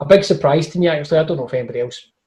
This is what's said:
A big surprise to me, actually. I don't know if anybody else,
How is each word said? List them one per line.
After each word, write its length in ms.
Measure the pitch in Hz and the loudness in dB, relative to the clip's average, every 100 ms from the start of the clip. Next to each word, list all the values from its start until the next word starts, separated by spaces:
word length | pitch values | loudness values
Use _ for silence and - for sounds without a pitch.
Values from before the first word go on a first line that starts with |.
A 40 | 143 | 4
big 180 | 196 | 4
surprise 420 | 196 180 147 151 - | 4 0 2 0 0
to 100 | 175 | 0
me, 100 | 175 | 0
actually. 300 | 151 143 160 | 0 0 0
I 60 | |
don't 120 | 165 160 | 0 -4
know 100 | 120 | -4
if 80 | |
anybody 260 | 127 117 120 | -6 -6 -6
else, 280 | 123 - - _ | -6 -10 -20 _